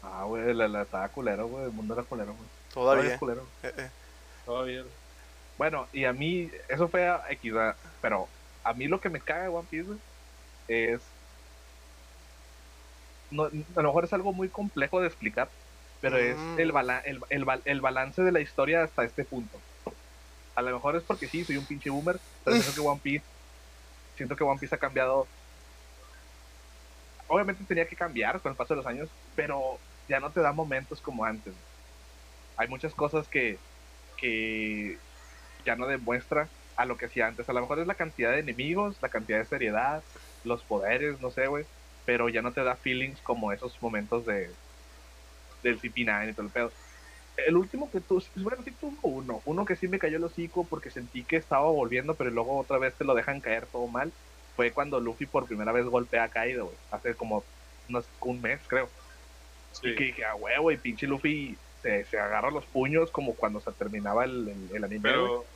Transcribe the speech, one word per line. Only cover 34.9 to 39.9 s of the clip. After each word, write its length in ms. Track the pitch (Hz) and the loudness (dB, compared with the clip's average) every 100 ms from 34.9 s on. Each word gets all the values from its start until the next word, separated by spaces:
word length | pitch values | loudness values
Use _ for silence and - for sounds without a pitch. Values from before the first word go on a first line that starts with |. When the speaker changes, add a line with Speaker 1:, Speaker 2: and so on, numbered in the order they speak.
| 82 - - - - - - | -8 -14 -20 -20 -20 -20 -8
Speaker 1:
ya 100 | - 117 | -4 -2
no 100 | 131 | 0
demuestra 600 | 135 120 120 - 147 156 - - - | -2 0 -2 0 0 0 -8 -10 -2
a 80 | |
lo 140 | 123 120 | -2 -2
que 80 | 120 | -4
hacía 220 | 123 113 | 0 0
antes. 200 | 117 120 | 0 -2
A 60 | |
lo 80 | 123 | -2
mejor 160 | 123 147 | 0 -2
es 80 | 175 | -2
la 80 | |
cantidad 380 | 196 160 - 117 | -2 -4 0 2
de 80 | 139 | 2
enemigos, 560 | 151 117 143 180 208 196 | -2 -4 -2 0 -2 -2
la 80 | 127 | -4
cantidad 300 | 113 110 107 | -4 0 0
de 80 | 110 | 0
seriedad, 560 | 139 113 104 131 | -2 0 2 0